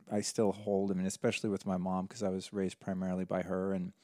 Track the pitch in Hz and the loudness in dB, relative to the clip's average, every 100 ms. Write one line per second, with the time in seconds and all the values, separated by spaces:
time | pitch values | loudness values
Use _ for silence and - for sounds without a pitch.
0 | - 107 - - 104 101 104 98 98 92 | -2 -2 0 4 4 2 2 2 2 2
1 | 95 - 120 - 110 98 101 92 92 92 | 0 0 0 0 -2 -2 0 0 0 -2
2 | 95 - 98 95 - 101 92 - - 92 | -4 -2 -2 -2 -4 -2 -2 -2 -6 -2
3 | 92 92 90 92 90 92 95 95 90 - | 0 -2 0 -2 0 -2 0 0 -4 -8